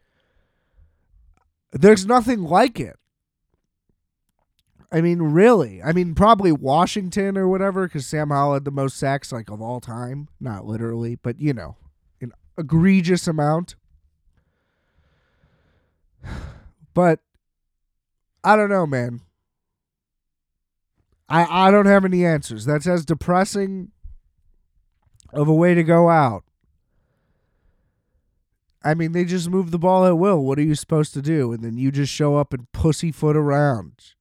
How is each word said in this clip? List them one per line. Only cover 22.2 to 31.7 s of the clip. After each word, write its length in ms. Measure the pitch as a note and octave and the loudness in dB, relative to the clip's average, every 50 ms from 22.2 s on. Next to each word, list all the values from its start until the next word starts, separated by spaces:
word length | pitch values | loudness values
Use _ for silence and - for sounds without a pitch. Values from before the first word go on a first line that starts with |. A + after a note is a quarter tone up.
| F3 | 2
answers. 380 | E3+ D#3+ D3 - - A#2 G#2+ G#2+ | 2 0 -2 -4 -8 -12 -8 -4
That's 240 | C#3+ D3 D3+ C#3+ F3+ | -2 -2 -2 0 -2
as 160 | F3+ F3 D3 | -2 -2 -2
depressing 880 | D3 E3 C#3+ - F3 F3+ F#3 G3 - - G3+ G3 G3 F#3+ F#3+ F3 - _ _ - - - - _ _ _ _ _ _ _ _ _ _ _ _ _ _ _ _ _ _ _ _ _ - - | -4 -6 -4 -2 -2 0 0 0 -2 -2 -6 -6 -6 -6 -10 -12 -14 _ _ -20 -20 -20 -20 _ _ _ _ _ _ _ _ _ _ _ _ _ _ _ _ _ _ _ _ _ -12 -4
of 140 | D3 D3 | -2 0
a 80 | D3+ D#3 | 2 4
way 180 | D#3 F3 F3+ F3 | 4 4 4 4
to 100 | F3 E3 | 4 4
go 260 | D#3 E3+ E3+ F3 E3+ | 4 4 4 6 4
out. 320 | E3 D#3+ C#3+ B2 G#2+ F2+ - _ _ _ _ _ _ _ _ _ _ _ _ _ _ _ _ _ _ _ _ _ _ _ _ _ _ _ _ _ _ _ _ _ _ _ _ _ _ _ _ _ _ _ _ _ _ _ - | 4 4 2 2 -2 -4 -12 _ _ _ _ _ _ _ _ _ _ _ _ _ _ _ _ _ _ _ _ _ _ _ _ _ _ _ _ _ _ _ _ _ _ _ _ _ _ _ _ _ _ _ _ _ _ _ -4
I 120 | D3 D#3 | -4 -2
mean, 180 | E3 E3 D#3+ E3+ | -2 -2 -2 -2
they 120 | F3+ F3+ | -2 -2
just 240 | E3+ F3+ F#3 E3 E3+ | -2 -2 -4 -4 -2
move 220 | F#3 F#3+ F#3 E3 | -2 -2 -2 -2
the 80 | E3 F3 | -4 -2
ball 260 | E3+ F#3 F#3 F#3 F#3 | 0 2 4 4 4
at 140 | F#3 F3 D#3+ | 4 4 4
will. 240 | F#3 G#3 G3 D#3 C3+ | 2 2 2 2 0
What 160 | C3 C3+ D3 | 0 0 0
are 60 | D3 | 0
you 100 | D#3 D3+ | -2 -2
supposed 400 | - - - E3 D3+ D3+ - - | -4 -4 -2 0 0 0 -2 -4
to 80 | C#3+ C3+ | -8 -4
do? 300 | D3+ E3 D3+ C3 A#2 A#2 | -2 -2 -2 -2 -2 -4
And 100 | A2 A2+ | -8 -8
then 160 | A#2 | -8